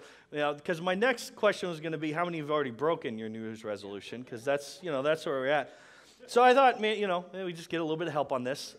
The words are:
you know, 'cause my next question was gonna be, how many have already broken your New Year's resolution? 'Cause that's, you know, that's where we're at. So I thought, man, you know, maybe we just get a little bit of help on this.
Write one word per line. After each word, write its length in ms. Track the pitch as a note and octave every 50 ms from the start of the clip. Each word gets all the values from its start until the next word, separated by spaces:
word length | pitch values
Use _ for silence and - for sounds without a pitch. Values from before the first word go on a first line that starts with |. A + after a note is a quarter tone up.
| - - - - - _
you 80 | - D3
know, 160 | D3 D3 D3
'cause 260 | C#3+ - - F3 D#3+
my 140 | F3 F#3 F#3
next 400 | F#3+ A#3 C4 B3 A#3 - - -
question 340 | - A3 G3+ G3 - G3 F3+
was 100 | E3 D3+
gonna 180 | D#3 E3 D#3 D#3
be, 140 | D#3+ D#3
how 120 | D3 E3 F3
many 140 | F3 E3+ D#3+
have 120 | D3 C#3+
already 200 | D3+ D3+ C#3+ B2+
broken 480 | A2+ A2 C#3+ D#3+ E3 D#3+ D#3 C3+ A2 A2
your 100 | A2+ A2
New 140 | A2 A2+
Year's 220 | A2 A2 A2 G#2+ A2
resolution? 580 | G#2+ G#2 F#2+ G2+ G2 G2+ G2 - - A2+ A#2
'Cause 220 | B2+ - B2+ A#2 A#2+
that's, 340 | C#3 C#3 C#3+ C#3+ - - -
you 80 | F3+ E3+
know, 120 | C#3+ C3
that's 240 | C3+ D3+ D#3 D3+ -
where 80 | D3 C#3
we're 140 | C3+ B2+ C3+
at. 280 | D3+ C#3+ B2+ - - - - - - - - - - - - -
So 140 | - A#3
I 120 | B3 B3+ B3
thought, 260 | C4+ C4+ B3+ A3 -
man, 160 | G#3+ G#3+ G#3+
you 100 | G3+ G#3
know, 200 | G3 F3 F3 F3+ F#3
maybe 120 | - F#3+ F#3+
we 80 | F3
just 160 | E3+ E3 E3 -
get 120 | E3+ E3
a 20 |
little 160 | E3+ D3+ D#3+ D#3+
bit 80 | F3
of 80 | E3 C#3+
help 180 | D3+ C3 -
on 120 | C#3 B2 B2
this. 320 | B2+ C#3 - - - -